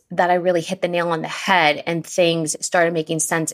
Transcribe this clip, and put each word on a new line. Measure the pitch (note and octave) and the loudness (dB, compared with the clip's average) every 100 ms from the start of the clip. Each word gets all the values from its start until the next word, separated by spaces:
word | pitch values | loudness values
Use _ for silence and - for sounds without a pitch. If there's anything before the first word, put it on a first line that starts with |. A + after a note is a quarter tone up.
| - | -6
that | F3 F3 | 0 2
I | F3+ | 2
really | F3 F3 | 2 0
hit | E3 F#3 | -2 -4
the | F3 | -2
nail | F3 E3+ | -2 -2
on | D#3+ | -2
the | D#3 | -4
head | - - F#3 D#3 D3 - | -6 0 4 4 2 -2
and | E3+ - | -4 -4
things | - E3+ E3 D#3 - - | 2 2 2 -2 -4 -2
started | F3+ E3+ | 2 2
making | E3+ D#3+ D#3+ | 0 -2 -4
sense | - E3 D#3 | -2 -2 -4